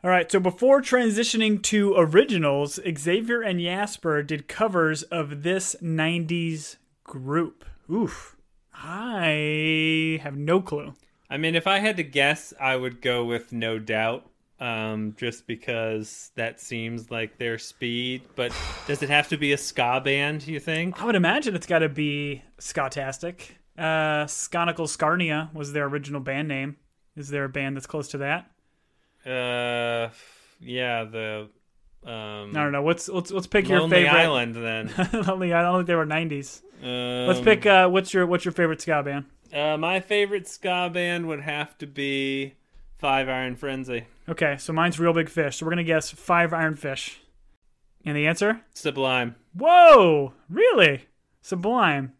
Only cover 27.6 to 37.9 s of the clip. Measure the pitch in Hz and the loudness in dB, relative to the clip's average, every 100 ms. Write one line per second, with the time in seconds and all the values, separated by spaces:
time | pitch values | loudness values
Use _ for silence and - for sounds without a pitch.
27.6 | 139 135 - 156 143 143 139 165 - _ | -6 -6 -8 -8 -8 -6 -4 -6 -8 _
28.6 | _ _ _ _ _ _ 131 127 123 120 | _ _ _ _ _ _ -8 -4 -2 -2
29.6 | 120 120 117 117 117 113 - _ _ _ | -2 -2 -2 -2 -4 -10 -20 _ _ _
30.6 | 120 123 123 117 110 113 110 107 107 _ | -10 -6 -2 -4 -6 -8 -6 -8 -10 _
31.6 | _ _ _ - - 113 107 104 101 156 | _ _ _ -20 -14 -12 -10 -12 -8 -4
32.6 | 147 143 151 170 - 185 180 196 180 214 | -2 0 0 -2 -4 -8 -6 -8 0 0
33.6 | 185 185 160 180 156 151 165 135 120 113 | 4 2 6 6 6 6 4 2 -2 -6
34.6 | 117 110 110 - 180 233 185 190 180 170 | -6 -4 -6 -2 -2 0 -2 -2 2 2
35.6 | 175 185 180 170 156 156 165 143 135 - | 4 2 2 0 2 -2 -2 -6 -8 -16
36.6 | - - 123 123 - 123 127 175 220 208 | -20 -14 -6 -4 -4 -2 2 4 6 6
37.6 | 208 190 185 | 8 8 8